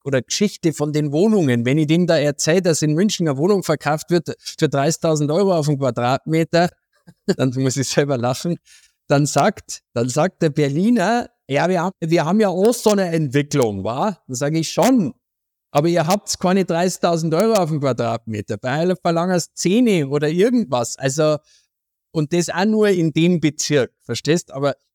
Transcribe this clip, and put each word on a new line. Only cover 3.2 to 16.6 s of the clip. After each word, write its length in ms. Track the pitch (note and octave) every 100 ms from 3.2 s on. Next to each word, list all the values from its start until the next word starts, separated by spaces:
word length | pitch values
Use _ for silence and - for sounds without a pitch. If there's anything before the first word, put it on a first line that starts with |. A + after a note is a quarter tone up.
| E3
eine 80 | C3+
Wohnung 260 | E3+ G3+
verkauft 460 | E3+ D3+ C#3+ D3+ -
wird 260 | F3 D3+ -
für 280 | - - D3+
dreißigtausend 640 | C#3+ C#3+ D#3+ E3+ D#3 D3
Euro 240 | D#3+ G3 F3
auf 120 | D3
den 120 | C#3+
Quadratmeter, 880 | C3 A#2 A#2+ - - D#3+ E3 E3+ F3 - _ _ _ _ -
<laughs> 100 | F3
dann 140 | C3+ B2
muss 220 | C3+ C3
ich 100 | C3
selber 300 | - C#3+ C3+
lachen. 400 | A#2+ C3 E3+ E3+ _ - _ _ -
Dann 180 | C#3 D3
sagt, 580 | C#3+ F3 - - - _
dann 160 | A#2+ B2
sagt 320 | C3+ F3 -
der 80 | E3
Berliner, 800 | D3 C#3+ C#3+ G#3 A#3+ F3+ A#3+ - _ -
„Ja, 220 | C#3 E3+
wir 120 | F#3
haben, 140 | F3 -
wir 240 | E3 E3+ D3+
haben 160 | G#3
ja 80 | G#3
auch 240 | F3 G#3
so 160 | A#3+ A3
eine 220 | G3+ F#3
Entwicklung, 760 | E3 D3+ C3+ D3 D3 A#2 G2+ G2
wa?“ 320 | B2+ G3 F3+ -
Dann 80 | B2
sag 180 | C#3+ D#3+
ich, 160 | D#3
„Schon. 400 | - G3 C4 D3+ - _ _ _ _ _
Aber 160 | D3 E3
ihr 180 | E3+ D#3+
habt's 320 | G3+ - -
keine 280 | F3+ F#3+